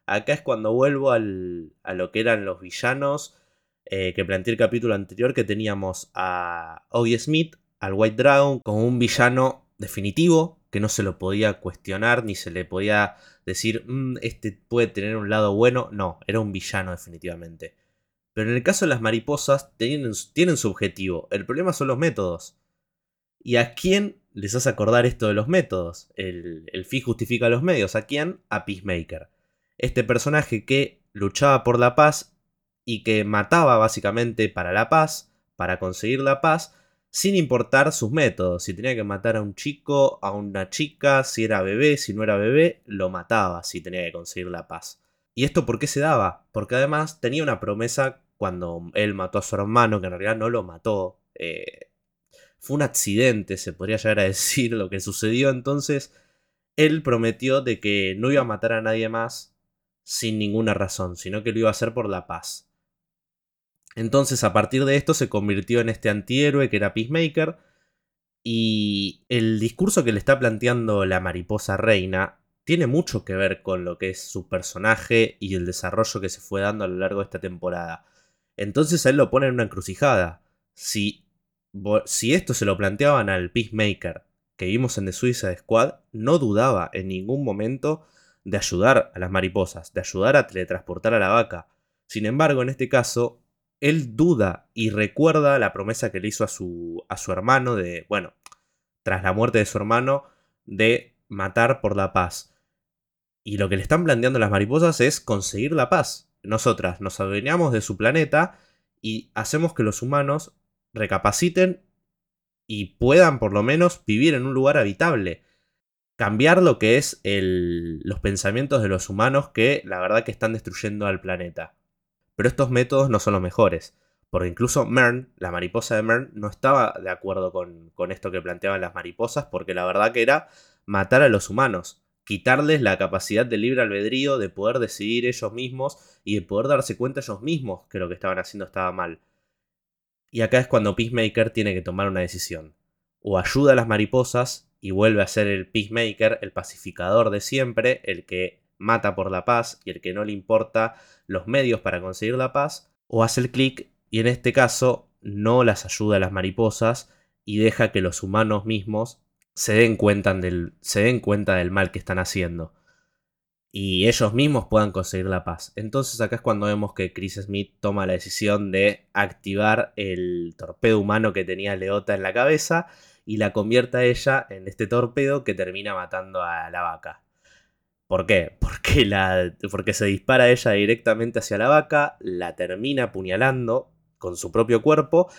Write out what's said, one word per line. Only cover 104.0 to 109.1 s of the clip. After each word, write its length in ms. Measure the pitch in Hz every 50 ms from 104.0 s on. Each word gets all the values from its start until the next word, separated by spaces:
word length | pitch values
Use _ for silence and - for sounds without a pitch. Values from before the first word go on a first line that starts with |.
| 175
planteando 340 | 160 135 117 120 127 135 123
las 120 | 110 101
mariposas 500 | 104 98 104 107 131 156 170 170 156 -
es 200 | 120 143 151 -
conseguir 520 | - - 110 98 92 - - 101 120 147 165
la 180 | 156 123 -
paz. 420 | 185 170 139 - - - _ _ _ _ -
Nosotras 580 | 98 110 110 - 123 107 - - 90 87 -
nos 200 | 101 95 - -
adueñamos 520 | 98 95 101 104 110 139 160 175 170 143 120
de 80 | 110
su 160 | - - 104
planeta 640 | 90 107 117 143 165 156 156 - 151 170 180 - _ _ _ _ _ _ _ _ _ -
y 280 | 110